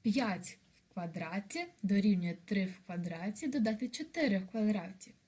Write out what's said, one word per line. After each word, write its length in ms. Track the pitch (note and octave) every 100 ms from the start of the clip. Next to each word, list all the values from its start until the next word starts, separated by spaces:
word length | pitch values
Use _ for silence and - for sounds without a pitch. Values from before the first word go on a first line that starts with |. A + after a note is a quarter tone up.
п'ять 560 | A3+ A3+ A3+ F3+ - - _ _ _
в 40 |
квадраті 720 | - E3+ F3+ E3 F#3+ G#3 E4 F4 - G3 G3+ G#3 F#3 F3 E3+ - G3 F#3 - - F3+ F3 E3 F#3+ G#3 D4+
додати 400 | C#4 A3 G#3+ B3
чотири 500 | - D#4 E4+ C#4+ G3
в 80 | F#3
квадраті. 680 | A3 G#3+ G3+ F3 - - -